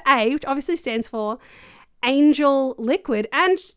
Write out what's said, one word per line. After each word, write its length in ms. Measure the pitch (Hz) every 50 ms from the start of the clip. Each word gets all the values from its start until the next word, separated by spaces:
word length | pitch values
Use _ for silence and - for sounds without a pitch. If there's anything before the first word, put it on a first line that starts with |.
| -
A, 260 | 269 277 247 214 233 277
which 100 | 302 -
obviously 280 | - 269 285 277 - 339
stands 320 | 320 - 254 226 226 226
for 300 | - - 220 214 214 226 - _ - - - - - - - _ _ _ - -
Angel 680 | 247 269 277 294 302 285 - 294 277 277 269 269 262 233 -
Liquid. 480 | 226 226 302 392 - - 233 208 214 -
And 280 | - 285 359 370 370 370 - - _